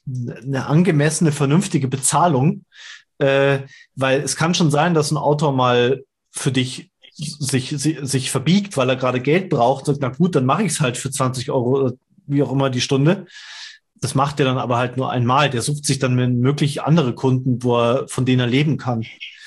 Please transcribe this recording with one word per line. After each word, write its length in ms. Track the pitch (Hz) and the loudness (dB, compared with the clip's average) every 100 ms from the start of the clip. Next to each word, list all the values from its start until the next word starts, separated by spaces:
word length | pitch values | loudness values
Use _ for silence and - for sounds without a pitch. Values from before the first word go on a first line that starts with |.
| - 127 120 - | -10 -8 -8 -10
eine 240 | 131 135 123 | -6 -4 2
angemessene, 640 | 151 185 151 151 156 165 | 2 4 4 2 2 2
vernünftige 540 | 147 139 156 - 151 127 | 2 2 2 2 -2 -2
Bezahlung, 800 | 131 - 147 175 131 147 202 - - - - _ - | -2 0 2 2 2 2 0 -8 -20 -20 -20 _ -2
äh, 420 | 139 135 139 135 131 - - | 2 4 4 2 -4 -18 -18
weil 260 | - 131 135 | -4 0 0
es 140 | 139 - | 0 -2
kann 180 | 160 | 0
schon 160 | 175 165 | 2 2
sein, 240 | 143 170 | 4 2
dass 160 | 165 147 | 2 0
ein 80 | 151 | 0
Autor 340 | 139 151 156 | 0 2 0
mal 500 | 135 127 123 123 131 - _ _ | 2 2 4 2 0 -6 _ _
für 200 | - 143 | -6 -2
dich 400 | 131 127 - - _ - | 0 -2 -6 -16 _ -20
sich, 560 | - 151 - 131 131 131 147 | -14 -12 -8 -4 -4 -4 -4
si-, 220 | 156 160 135 | -2 -2 -4
sich 240 | 135 131 | -4 -2
verbiegt, 480 | 131 123 196 202 - | -2 2 2 2 0
weil 100 | 127 | 0
er 80 | 131 | 0
gerade 240 | 127 127 | 0 0
Geld 300 | 131 170 190 | 0 0 0
braucht, 340 | 143 117 135 | 2 2 2
sagt, 140 | - 147 | -2 -2
„Na 80 | 127 | -4
gut, 260 | - 180 | 0 0
dann 120 | 156 127 | 2 2
mache 160 | 156 | 0
ich's 180 | 208 - | 0 0
halt 160 | 135 120 | -2 -2
für 140 | 123 | -8
zwanzig 400 | - 131 127 123 | -2 -2 -2 -4
Euro 280 | 135 120 139 | -2 0 0
oder 140 | 131 127 _ _ - | 0 -4 _ _ -4
wie 160 | 143 | -2
auch 100 | 123 | 0
immer 180 | 135 135 | 0 0
die 100 | 123 | 0
Stunde.“ 460 | - 139 143 196 - - - - - - _ _ | 0 2 2 2 -4 -20 -20 -18 -20 -20 _ _
Das 180 | 131 | -4
macht 260 | 135 143 147 | -2 -2 0
er 60 | 139 | 0
dann 100 | 131 | 0
aber 220 | 123 120 | -2 -2
halt 180 | 123 127 | -2 -2
nur 140 | 127 | -4
einmal. 400 | 120 120 131 147 | -2 2 2 2
Der 100 | 123 | 0
sucht 240 | 113 147 | -4 -4
sich 140 | - 135 | -4 -2
dann 440 | 131 123 123 123 | 0 0 0 2
wirklich 400 | 127 147 147 - | 0 0 -2 -2
andere 320 | 131 165 131 | 2 2 2
Kunden, 480 | 113 131 131 131 120 | 0 0 0 0 -2
wo 140 | 123 120 | 0 2
er, 300 | 117 131 117 | 2 0 -2
von 160 | - | -4
denen 160 | 127 127 | 0 2
er 60 | 123 | 2
leben 320 | 131 151 135 | 2 0 -2
kann. 260 | 127 117 113 - - - | -4 -6 -6 -14 -20 -20